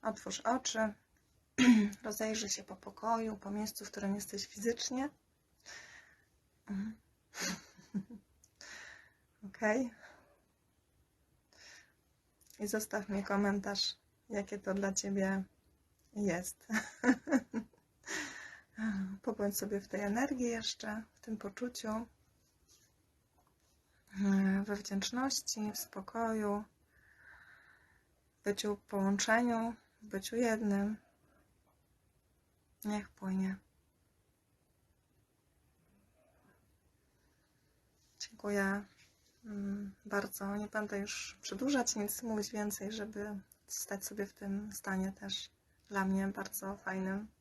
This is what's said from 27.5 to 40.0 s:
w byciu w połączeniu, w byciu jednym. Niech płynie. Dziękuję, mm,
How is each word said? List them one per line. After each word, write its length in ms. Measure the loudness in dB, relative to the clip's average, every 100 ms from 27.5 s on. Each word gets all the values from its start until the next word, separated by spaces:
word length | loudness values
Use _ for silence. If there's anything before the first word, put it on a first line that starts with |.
| -20 -20 -20 _ _ _ _ _ _
w 40 |
byciu 320 | -2 0 0 -2
w 60 |
połączeniu, 920 | _ 2 4 4 6 6 6 2 0 -4 _ _
w 40 | -6
byciu 300 | -6 -2 2
jednym. 600 | 4 4 4 4 2 -2 _ _ _ _ _ _ _ _ _ _ _ _ _ _ _ _ _ _
Niech 240 | -2 -2 -4
płynie. 480 | -8 -2 2 0 -2 _ _ _ _ _ _ _ _ _ _ _ _ _ _ _ _ _ _ _ _ _ _ _ _ _ _ _ _ _ _ _ _ _ _ _ _ _ _ _ _ _ _ _ _ _ _
Dziękuję, 640 | -14 -6 0 2 2 0 -4 -16 -20 _ _ _
mm, 500 | -12 -6 -4 -4 -6 -10